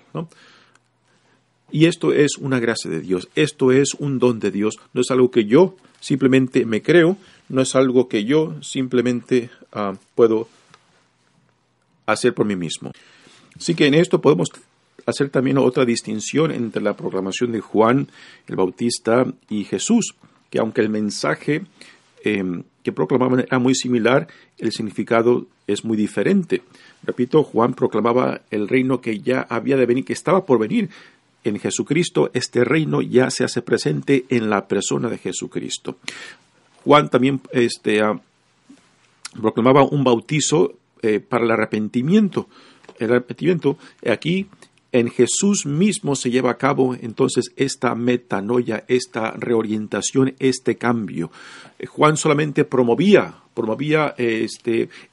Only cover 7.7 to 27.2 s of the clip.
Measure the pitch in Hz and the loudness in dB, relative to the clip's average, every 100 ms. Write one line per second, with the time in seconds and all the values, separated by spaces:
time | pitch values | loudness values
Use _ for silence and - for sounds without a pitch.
7.7 | 131 131 123 120 113 107 151 160 151 - | 2 4 2 2 -2 0 0 0 -8 -10
8.7 | 139 127 123 120 120 - 127 117 - - | -6 -2 0 0 -2 0 -2 -2 -16 -14
9.7 | 113 101 98 _ - 113 110 113 _ _ | -8 -8 -8 _ 2 4 4 -4 _ _
10.7 | _ _ _ _ _ _ _ _ _ _ | _ _ _ _ _ _ _ _ _ _
11.7 | _ _ _ - 107 123 - 104 95 80 | _ _ _ -2 0 0 0 -2 -2 -6
12.7 | - 67 - _ _ _ - _ - - | -8 -14 -18 _ _ _ -20 _ -12 -4
13.7 | 165 151 147 175 165 131 151 151 - _ | 2 4 4 4 2 4 2 0 -8 _
14.7 | _ _ - - - 143 143 131 139 123 | _ _ -12 -8 -4 -2 0 0 2 2
15.7 | 139 123 117 - 107 - 135 156 120 113 | 2 0 0 -4 -8 -4 -2 -2 -2 -6
16.7 | 104 104 101 - 92 95 92 120 113 - | -4 -4 -4 -6 -6 -6 -4 -4 -4 -4
17.7 | 98 110 135 139 - - - - 95 92 | 2 4 4 -2 -12 -20 -20 -10 -2 -2
18.7 | - 120 - 117 120 127 - - 104 95 | -2 -4 -4 0 2 0 -4 -8 -8 -6
19.7 | 98 - 233 - - _ _ _ 131 110 | -6 0 0 0 -10 _ _ _ -4 -2
20.7 | 113 107 107 107 - 147 151 - 151 196 | 0 -2 0 -4 -4 -4 -4 -4 -4 -6
21.7 | _ - _ _ _ - 104 92 87 - | _ -20 _ _ _ -4 -2 -4 -6 -10
22.7 | _ - - 151 131 127 127 - 131 123 | _ -8 -4 0 2 2 0 0 0 2
23.7 | 131 127 120 110 135 - - _ _ 113 | 0 0 0 4 2 0 -18 _ _ -8
24.7 | - 107 - - 117 113 123 - _ - | -6 -8 -6 0 2 4 2 -2 _ -6
25.7 | 104 113 107 104 - 104 202 170 - _ | -4 -2 -2 -2 0 0 0 0 -4 _
26.7 | - - _ - - | -20 -20 _ -10 -4